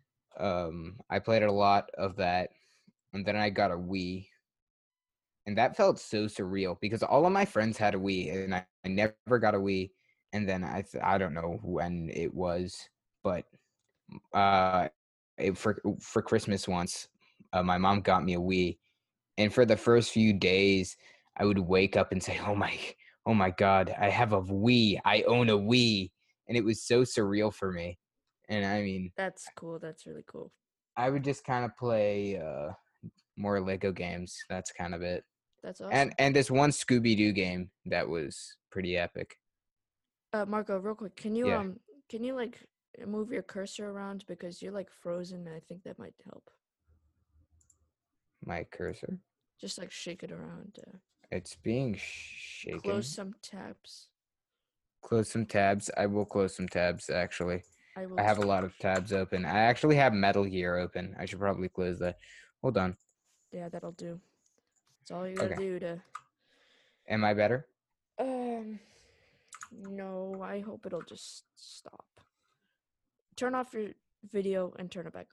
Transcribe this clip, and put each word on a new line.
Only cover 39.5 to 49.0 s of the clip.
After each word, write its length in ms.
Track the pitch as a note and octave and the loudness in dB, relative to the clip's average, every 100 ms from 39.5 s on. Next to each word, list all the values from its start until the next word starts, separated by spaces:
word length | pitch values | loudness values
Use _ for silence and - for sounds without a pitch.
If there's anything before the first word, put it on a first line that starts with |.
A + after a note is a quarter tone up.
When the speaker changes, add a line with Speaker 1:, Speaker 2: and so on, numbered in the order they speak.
| _ _ _ _ _ _ _ _ | _ _ _ _ _ _ _ _
Speaker 2:
Uh, 120 | G#3+ G3+ | -4 -2
Marco, 320 | G#3+ G#3 F#3+ | -2 -2 -4
real 160 | G3+ A3 | -4 -8
quick, 200 | G3 - | -10 -10
can 200 | G#3+ A3+ | -4 -2
you, 140 | B3 | 0
Speaker 1:
Yeah. 100 | F#3+ | 0
Speaker 2:
um, 200 | F#3+ F#3 _ D4 _ | -2 -8 _ -20 _
can 140 | A3 | -8
you, 100 | B3 | -6
like, 320 | C4 A#3+ - _ _ _ - G3 | -4 -6 -10 _ _ _ -14 -8
move 260 | G#3+ G#3+ | -6 -4
your 120 | A#3+ | -6
cursor 460 | F#3 G3 G3 - G#3 | -8 -10 -10 -10 -10
around 360 | G3+ G3 G3 - | -10 -10 -10 -12
because 340 | F3 F3 F3 | -14 -14 -12
you're, 100 | F3+ | -10
like, 180 | G3+ F3+ | -10 -12
frozen, 560 | _ F3 F3 F3 F3+ E3+ | _ -8 -8 -8 -12 -14
and 100 | D#3+ | -14
I 40 | |
think 240 | - F3 | -16 -16
that 160 | - - | -16 -16
might 160 | E2+ - - | -18 -20 -20
help. 240 | - _ _ _ _ _ _ _ _ _ _ _ _ _ _ _ _ _ _ _ _ | -20 _ _ _ _ _ _ _ _ _ _ _ _ _ _ _ _ _ _ _ _
Speaker 1:
My 200 | - F2 | -10 -8
cursor? 560 | - - F2 - | -10 -10 -10 -8